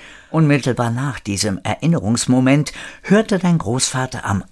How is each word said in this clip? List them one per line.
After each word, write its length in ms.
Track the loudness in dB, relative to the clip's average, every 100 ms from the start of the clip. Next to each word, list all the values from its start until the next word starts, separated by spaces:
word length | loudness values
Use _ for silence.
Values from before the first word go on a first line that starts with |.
| -20 -20 _
Unmittelbar 640 | 2 2 2 0 -2 -2
nach 280 | -2 -6 -6
diesem 400 | -6 -4 -2 -4
Erinnerungsmoment 1080 | -6 -2 0 0 0 -2 2 2 4 2 0 -8 -18 -16
hörte 380 | 2 2 4 0
dein 180 | 2 0
Großvater 680 | 0 -2 -2 -4 -6 -6 -2
am 180 | -4 -4